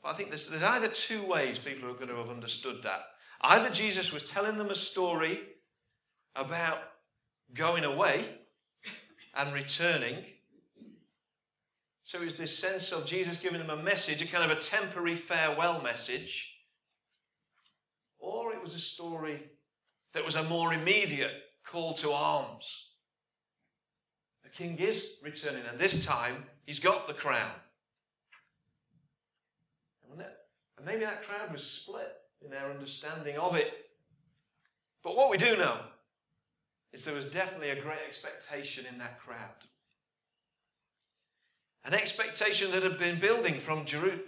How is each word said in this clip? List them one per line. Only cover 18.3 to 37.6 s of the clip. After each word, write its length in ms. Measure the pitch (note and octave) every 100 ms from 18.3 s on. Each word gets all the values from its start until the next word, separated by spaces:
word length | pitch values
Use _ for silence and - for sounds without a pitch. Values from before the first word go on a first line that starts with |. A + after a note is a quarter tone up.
| A3 A#3
it 80 | G#3
was 140 | F3+
a 60 | E3+
story 680 | - - E3+ E3 D#3 D3 D3 _ _ _ _ _ _
that 120 | D#3+
was 100 | D#3+
a 80 | D#3+
more 320 | D#3+ E3 E3
immediate 880 | D#3+ E3 G#3 G3 C#3+ A#2 - - _
call 320 | - E3+ E3
to 180 | D#3+ D#3
arms. 760 | C#3+ D3+ D3 C3 - - - - _ _ _ _ _ _ _ _ _ _ _ _ _ _ _
The 80 | -
king 280 | - F3 E3
is 360 | G3+ - - -
returning, 420 | D3 - D3 C3
and 140 | A#2+ A#2+
this 260 | F#3+ -
time 460 | D#3 B2 A#2+ B2+ - - -
he's 140 | D3
got 260 | F3+ G#3+ -
the 80 |
crown. 480 | D3+ D3 A#2+ G2 F2 - _ _ _ _ _ _ - _ _ _ _ _ _ _ _ _ _ _ _ _ _ _ _ B2
And 720 | D3+ - - _ _ _ -
maybe 200 | D#3+ A3
that 180 | G#3+ G#3
crowd 300 | G3+ G3+ G#3+
was 120 | D3
split 600 | A2 - - - - - _ _
in 100 | C#3+
their 200 | C#3 C#3
understanding 640 | C#3 C3+ - D3+ E3 D3 C#3+
of 200 | F3+ E3+
it. 340 | - - - _ _ _ _ _ _ _ _ _ _ _
But 140 | F3 G3
what 120 | C4+
we 80 | G3
do 200 | A#3+ A3
know 360 | D3+ A2+ - - _ _ _ _ _ _ _ _ _
is 120 | B2+
there 100 | D#3
was 160 | C#3+ C#3
definitely 400 | E3 F#3 D#3+